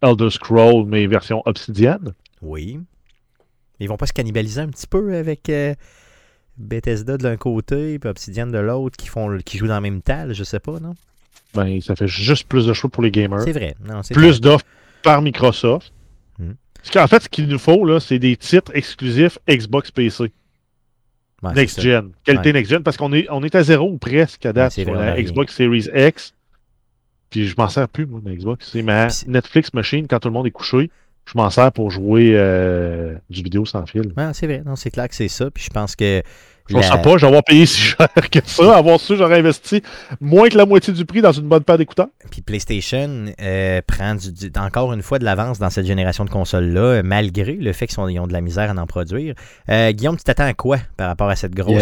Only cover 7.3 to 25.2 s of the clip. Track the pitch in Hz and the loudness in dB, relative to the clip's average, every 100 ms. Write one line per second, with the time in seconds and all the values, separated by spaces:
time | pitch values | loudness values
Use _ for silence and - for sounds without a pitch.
7.3 | 110 127 110 - 139 156 151 117 98 - | -4 -4 -4 -4 -4 -6 -8 -8 -10 -10
8.3 | 98 120 113 107 131 131 - - 113 107 | -8 -6 -4 -4 -4 -6 -10 -12 -8 -6
9.3 | 95 - 98 110 104 101 95 - 143 147 | -6 -8 -6 -4 -4 -4 -6 -4 -4 -6
10.3 | 104 98 104 - 160 165 170 _ _ _ | -10 -8 -10 -10 -12 -12 -16 _ _ _
11.3 | _ _ 107 95 95 - 95 101 90 110 | _ _ -4 -4 -4 -6 -4 -4 -4 0
12.3 | 135 - 131 113 110 127 - 113 104 101 | 0 0 0 0 0 -4 -2 -2 0 -2
13.3 | 101 131 151 82 - 104 107 - 135 165 | -2 -4 -4 -6 -10 -14 -12 -2 4 6
14.3 | 123 131 156 - _ _ _ 160 143 147 | 6 4 2 0 _ _ _ 2 2 0
15.3 | - - - 117 151 - _ _ _ _ | 0 0 2 0 -2 -6 _ _ _ _
16.3 | - 85 113 _ - - 196 139 202 - | -16 -14 -16 _ -20 -2 2 6 4 2
17.3 | - 147 139 - 185 170 160 - 127 127 | -6 -4 0 4 4 4 0 0 0 0
18.3 | 120 - 180 - 143 - - 131 117 170 | -2 2 0 0 -6 -8 -8 -4 2 2
19.3 | - - 123 107 139 - - 117 - 117 | 0 -2 -2 -2 -4 -2 -4 -4 -2 -8
20.3 | - _ _ _ _ _ _ _ _ _ | -10 _ _ _ _ _ _ _ _ _
21.3 | _ 95 131 131 - 120 117 98 - - | _ -4 0 0 0 0 0 -2 -4 0
22.3 | 139 151 143 104 165 156 143 143 147 170 | 2 2 0 0 -2 -2 -4 -2 -2 -2
23.3 | 139 151 185 151 147 185 160 113 143 156 | -4 -2 2 4 2 2 -4 -2 0 0
24.3 | - 123 110 127 - 90 98 104 85 | -2 -4 0 0 -2 -6 -4 -2 -2